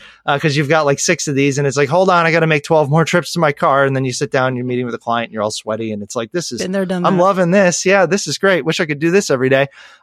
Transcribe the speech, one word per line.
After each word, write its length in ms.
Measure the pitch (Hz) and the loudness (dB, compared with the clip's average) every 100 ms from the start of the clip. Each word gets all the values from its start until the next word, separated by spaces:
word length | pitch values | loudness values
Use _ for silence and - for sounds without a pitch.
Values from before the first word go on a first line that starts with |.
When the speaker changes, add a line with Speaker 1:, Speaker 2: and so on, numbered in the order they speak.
| - - | -14 -8
Speaker 1:
uh, 140 | - 143 | -4 -2
'cause 160 | 160 139 | 0 0
you've 120 | 139 | 0
got, 180 | 160 147 | 2 2
like, 140 | 139 | 0
six 260 | - 165 - | 0 -2 -2
of 80 | |
these 240 | 135 143 135 | 0 0 0
and 80 | 143 | 0
it's 100 | 131 | 0
like, 120 | 143 | 0
"Hold 200 | 175 185 | 2 2
on, 160 | 170 165 | 2 2
I 40 | |
gotta 160 | 165 160 | 2 2
make 160 | 156 | 0
twelve 260 | - 160 143 | 2 2 4
more 140 | 156 | 2
trips 280 | 160 175 147 | 2 0 -2
to 80 | 170 | 0
my 100 | 156 | 0
car." 340 | 143 170 139 | 0 2 2
And 120 | 139 131 | 2 0
then 80 | |
you 80 | 131 | -4
sit 180 | 127 143 | -4 -2
down, 240 | 135 131 | 0 0
you're 100 | 127 | -2
meeting 220 | 123 123 123 | -4 -4 -4
with 80 | |
a 40 | 117 | -6
client, 340 | - 117 117 | -4 -4 -4
you're 100 | 110 | -4
all 80 | 104 | -4
sweaty. 400 | - - 110 113 | -4 -6 -6 -6
And 100 | 104 | -8
it's 140 | 101 | -8
like, 160 | 120 113 | -8 -6
"This 220 | 175 - | -6 -6
is, 100 | 117 | -6
Speaker 2:
Been 80 | 180 | -4
there, 160 | 196 185 | -4 -4
done 180 | 185 | -2
Speaker 1:
I'm 120 | 175 185 | 0 2
Speaker 2:
that. 60 | |
Speaker 1:
loving 260 | 185 185 175 | 2 2 2
this. 340 | 196 180 165 | 4 2 2
Yeah, 220 | 185 196 170 | 2 2 2
this 220 | 196 - | 0 -4
is 100 | 139 | -2
great. 260 | 196 175 | 0 0
Wish 140 | 160 156 | 0 -2
I 80 | 160 | -4
could 140 | 143 | -2
do 100 | 165 | 0
this 200 | 190 - | 0 0
every 180 | 135 131 | 0 2
day. 180 | 135 135 - - - | 2 0 -6 -20 -6